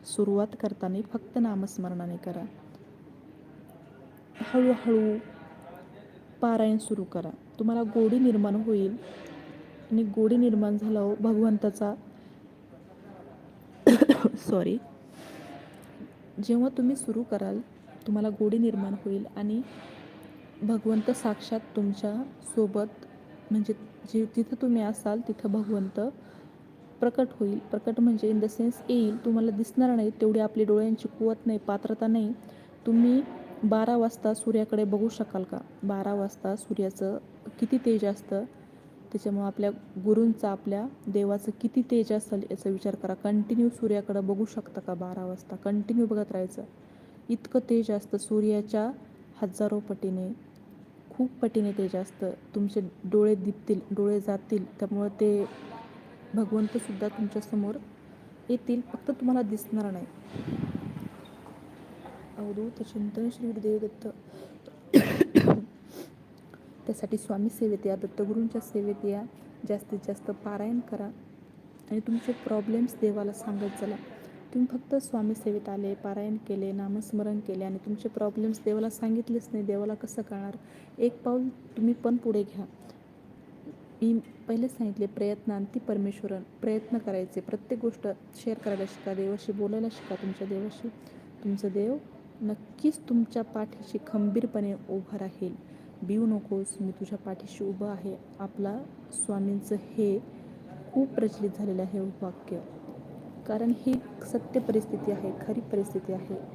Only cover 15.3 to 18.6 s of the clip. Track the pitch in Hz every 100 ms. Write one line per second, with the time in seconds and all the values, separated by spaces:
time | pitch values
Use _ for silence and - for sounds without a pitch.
15.3 | - - - - - - - - - -
16.3 | - 208 233 254 262 247 277 - 220 240
17.3 | 202 196 202 247 - - - - 208 214
18.3 | 208 208 226